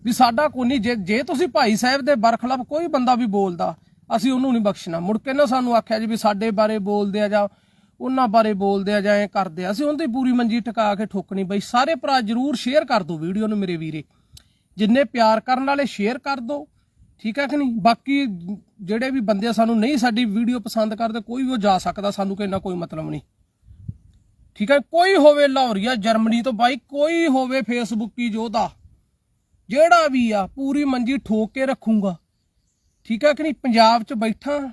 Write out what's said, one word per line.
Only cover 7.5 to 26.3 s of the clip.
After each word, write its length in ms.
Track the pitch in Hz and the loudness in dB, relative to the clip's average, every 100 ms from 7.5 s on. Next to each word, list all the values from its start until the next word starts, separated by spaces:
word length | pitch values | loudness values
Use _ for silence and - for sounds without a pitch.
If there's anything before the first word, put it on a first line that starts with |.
| _ _ _ _ _ | _ _ _ _ _
ਉਹਨਾਂ 280 | 247 262 254 | -4 0 2
ਬਾਰੇ 260 | 220 220 | 4 2
ਬੋਲਦੇ 400 | 196 196 196 196 | 0 0 0 0
ਆ 80 | 208 | 0
ਜਾਂ 140 | 196 208 | 2 2
ਐਂ 120 | 208 | 0
ਕਰਦੇ 380 | 208 185 160 180 | -2 -4 -4 -6
ਆ, 60 | |
ਅਸੀਂ 140 | 208 294 | -2 -2
ਉਹਦੀ 220 | 294 320 | -2 -2
ਪੂਰੀ 240 | 233 262 | -2 0
ਮੰਜੀ 280 | 247 240 233 | 2 2 -2
ਟਿਕਾ 360 | 226 220 214 202 | -4 -2 0 0
ਕੇ 100 | 214 | -4
ਠੋਕਣੀ। 380 | 196 - 196 | -6 -6 -6
ਬਈ 160 | 185 202 | -2 -4
ਸਾਰੇ 360 | - 240 285 330 | -2 0 0 -2
ਭਰਾ 260 | 294 269 | 0 0
ਜ਼ਰੂਰ 340 | 208 233 269 247 | 0 -2 -2 -2
ਸ਼ੇਅਰ 300 | - 285 302 | 0 0 2
ਕਰ 180 | 240 | -2
ਦਿਓ 140 | 156 165 | -2 -6
ਵੀਡੀਓ 300 | 160 196 214 | -4 -2 -2
ਨੂੰ 100 | 208 | -2
ਮੇਰੇ 200 | 196 170 | -2 -4
ਵੀਰੇ, 260 | 160 156 143 _ _ - _ _ _ - | -6 -10 -12 _ _ -20 _ _ _ -2
ਜਿੰਨੇ 260 | 202 240 | 2 2
ਪਿਆਰ 360 | 285 247 220 220 | 2 2 2 2
ਕਰਨ 260 | - 254 269 | 0 -2 0
ਵਾਲੇ 200 | 285 277 | 0 -2
ਸ਼ੇਅਰ 320 | - 262 269 | -2 -4 -2
ਕਰ 220 | - 277 | -6 -6
ਦਿਓ, 280 | 233 294 294 _ _ _ _ _ | -6 -8 -10 _ _ _ _ _
ਠੀਕ 160 | 214 226 | -8 -4
ਆ 80 | 277 | -2
ਕਿ 100 | 294 | 0
ਨਹੀਂ? 240 | 277 233 | -2 0
ਬਾਕੀ 440 | 185 233 - 277 277 185 170 208 _ _ | 2 0 0 -2 -2 -6 -10 -14 _ _
ਜਿਹੜੇ 280 | 180 220 262 | -6 -4 -2
ਵੀ 80 | 269 | -4
ਬੰਦੇ 320 | 202 202 233 | -2 0 0
ਸਾਨੂੰ 260 | 220 226 233 | 0 2 2
ਨਹੀਂ 180 | 220 294 | 0 0
ਸਾਡੀ 280 | 247 220 247 | 0 0 -2
ਵੀਡੀਓ 340 | 202 233 247 | 0 -2 -2
ਪਸੰਦ 360 | 220 226 220 208 | -4 -4 -2 -2
ਕਰਦੇ, 260 | 226 226 | -4 -6
ਕੋਈ 220 | 208 240 | -8 -6
ਵੀ 80 | 262 | -4
ਉਹ 60 | 254 | 0
ਜਾ 200 | 202 185 | 2 2
ਸਕਦਾ, 340 | 180 170 202 | 0 -4 -6
ਸਾਨੂੰ 240 | 202 196 196 | -4 -4 -4
ਕੋਈ 120 | 208 | -4
ਨਾ 120 | 190 | -4
ਕੋਈ 160 | 196 180 | -4 -6
ਮਤਲਬ 340 | 170 156 156 | -8 -8 -8
ਨਹੀਂ, 120 | 151 - _ _ _ _ - - - _ _ _ _ _ - | -8 -10 _ _ _ _ -20 -16 -16 _ _ _ _ _ -8
ਠੀਕ 160 | 214 | 2
ਆ? 80 | 285 | 2
ਕੋਈ 360 | 226 330 359 392 | 2 2 4 8
ਹੋਵੇ 320 | 294 294 285 | 6 8 4
ਲਾਹੌਰੀਆ 480 | 269 262 208 214 254 | 4 0 0 -2 -2
ਜਰਮਨੀ 460 | 196 226 226 | 0 2 2